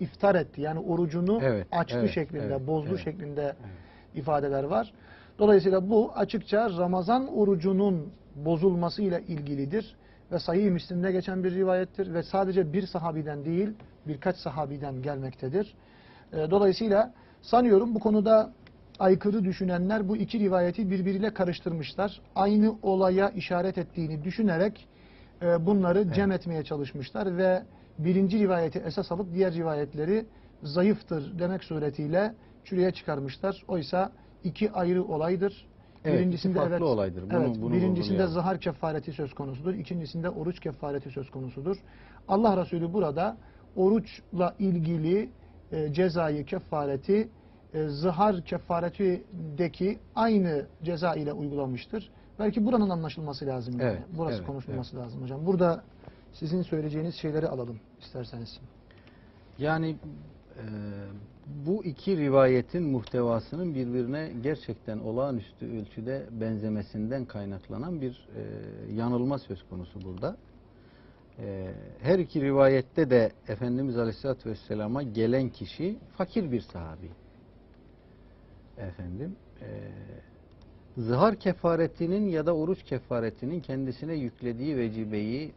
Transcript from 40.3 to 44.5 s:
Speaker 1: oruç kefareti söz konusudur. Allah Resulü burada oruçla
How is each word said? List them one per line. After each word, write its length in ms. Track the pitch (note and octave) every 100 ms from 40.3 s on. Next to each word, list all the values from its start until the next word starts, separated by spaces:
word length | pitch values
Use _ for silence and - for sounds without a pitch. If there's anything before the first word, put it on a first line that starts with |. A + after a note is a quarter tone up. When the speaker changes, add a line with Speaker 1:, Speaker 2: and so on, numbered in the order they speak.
Speaker 1:
oruç 300 | - D#3 F3+
kefareti 500 | E3 C3 D3 C#3+ C3+
söz 200 | C3+ C3+
konusudur. 460 | C3+ C3 A#2+ D3 G3 - - - - -
Allah 280 | G3 A3+ F#3+
Resulü 360 | F3 F3 E3+
burada 440 | G3+ E3 C#3+ G3+ A#3 - - - -
oruçla 800 | F#3+ A3 - - - F3+ F3